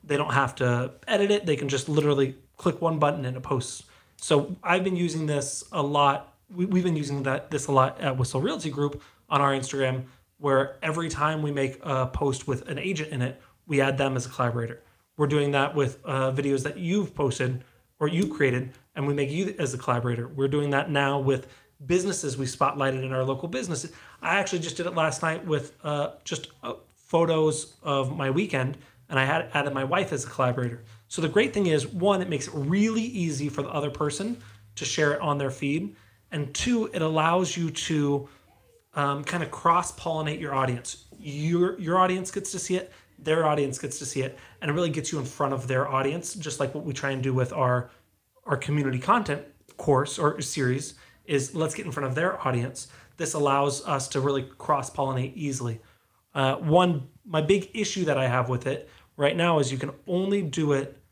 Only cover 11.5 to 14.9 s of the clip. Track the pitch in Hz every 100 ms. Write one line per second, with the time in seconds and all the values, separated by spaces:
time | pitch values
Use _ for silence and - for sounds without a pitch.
11.5 | 143 135 135 - 131 131 - 143 131 -
12.5 | 131 - 147 185 170 151 135 123 - -
13.5 | _ - 139 135 131 139 131 - - 123
14.5 | 117 113 117 -